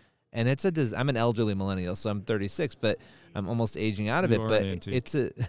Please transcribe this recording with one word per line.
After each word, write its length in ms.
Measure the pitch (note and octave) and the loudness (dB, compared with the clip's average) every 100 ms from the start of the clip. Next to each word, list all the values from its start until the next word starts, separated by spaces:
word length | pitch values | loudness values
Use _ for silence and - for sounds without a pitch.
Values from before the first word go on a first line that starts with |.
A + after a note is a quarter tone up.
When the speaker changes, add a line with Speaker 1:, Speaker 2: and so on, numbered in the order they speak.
| _ _ _ A#2 | _ _ _ -2
Speaker 1:
and 120 | A#2 | 0
it's 160 | C3+ | 2
a 80 | G3 | 0
dis-, 200 | E3 B2 | 0 -2
I'm 160 | G2 C#3 | 0 0
an 80 | A#2+ | 2
elderly 380 | A#2+ A2+ G#2+ | 2 4 2
millennial, 400 | G2 G2 F#2+ F2+ | 2 0 0 -2
so 160 | G2 A2 | -2 -2
I'm 100 | G#2 | -2
thirty-six, 520 | F#2 A2 G2 - D3 | 0 0 0 -2 -4
but 240 | - A2+ - - - - - | 0 0 0 -6 -20 -10 -6
I'm 120 | F#2+ | -2
almost 280 | A#2 A2+ - | 0 0 0
aging 320 | G#2+ G2+ G#2+ | -2 -2 -2
out 160 | C#3 | 0
of 80 | - | 2
Speaker 2:
You 60 | A2+ | 2
Speaker 1:
it, 20 | |
Speaker 2:
are 80 | A2 | 4
Speaker 1:
but 140 | G#2+ | 2
Speaker 2:
an 60 | G2 | 2
antique. 220 | F2+ G2 | -4 -4
Speaker 1:
it's 200 | B2+ - | -4 -2
a, 160 | D3+ A#2+ - | -2 -2 -4